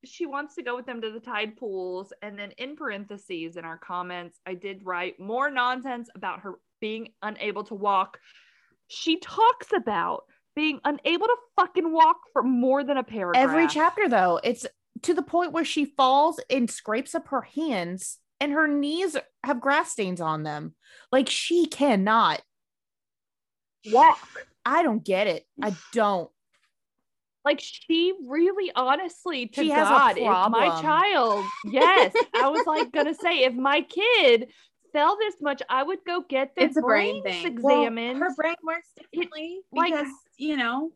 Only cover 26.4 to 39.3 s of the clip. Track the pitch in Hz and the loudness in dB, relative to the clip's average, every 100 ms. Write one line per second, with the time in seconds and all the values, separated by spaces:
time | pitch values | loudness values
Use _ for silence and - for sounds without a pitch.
26.4 | _ _ _ _ _ _ _ _ _ _ | _ _ _ _ _ _ _ _ _ _
27.4 | 285 294 - - - 330 349 381 254 285 | -2 -2 -4 -16 -2 2 2 0 -6 2
28.4 | 339 392 370 - 254 392 381 - 359 294 | 2 2 -4 -2 0 0 0 -10 -8 -6
29.4 | 240 - 311 294 311 254 269 - 233 185 | -6 -2 2 2 6 6 6 4 2 2
30.4 | 196 226 277 330 311 311 392 359 233 208 | 4 4 2 2 2 2 4 4 2 0
31.4 | 202 - 208 220 - 381 392 - 494 440 | -2 -8 -4 4 6 6 4 2 0 2
32.4 | 269 320 415 311 247 302 294 320 359 339 | 2 2 0 0 0 0 -2 0 -2 2
33.4 | 254 247 262 294 - - 427 480 302 233 | 2 2 2 2 0 -2 2 4 6 6
34.4 | 254 _ _ _ _ 302 302 403 427 392 | 2 _ _ _ _ 0 2 2 -2 -4
35.4 | 294 277 - 262 285 381 - 349 - 262 | -6 -6 -4 -4 -2 -6 -4 -6 -2 -2
36.4 | 269 277 269 285 247 214 202 - 190 180 | -2 0 0 2 2 2 0 -4 -6 -6
37.4 | 170 233 262 294 233 226 233 262 349 269 | -6 -2 4 4 4 -2 -6 -4 -4 -2
38.4 | 311 339 320 330 - _ 320 311 339 | -4 -4 -6 -8 -10 _ -12 -8 -8